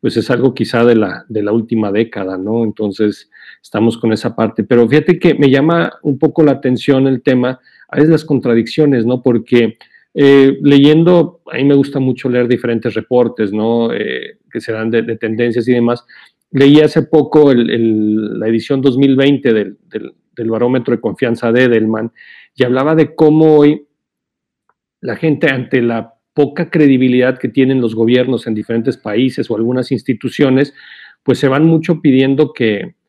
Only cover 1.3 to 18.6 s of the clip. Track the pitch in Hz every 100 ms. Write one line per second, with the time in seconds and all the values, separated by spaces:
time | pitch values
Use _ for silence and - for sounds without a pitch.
1.3 | 107 104 113 113 113 107 101 113 107 95
2.3 | 92 98 117 113 101 107 95 107 98 _
3.3 | _ - - _ 107 117 117 113 110 120
4.3 | 117 110 - 101 120 117 147 151 170 180
5.3 | 147 143 135 151 170 - - - 139 151
6.3 | 131 156 135 131 127 - 135 135 127 -
7.3 | 127 123 131 _ _ _ 143 156 156 160
8.3 | 139 127 117 113 - 147 131 113 123 127
9.3 | 120 - 123 113 - - _ _ - 143
10.3 | 139 135 135 143 143 143 156 170 180 165
11.3 | _ - 123 139 143 139 135 131 131 131
12.3 | 123 120 120 117 117 120 107 - 123 113
13.3 | - 104 107 110 117 117 117 107 64 -
14.3 | - _ - - 110 110 117 117 113 110
15.3 | 110 120 117 117 123 120 120 _ - _
16.3 | _ _ - 139 147 151 165 - 160 135
17.3 | 151 143 120 117 113 113 110 107 107 107
18.3 | 110 110 113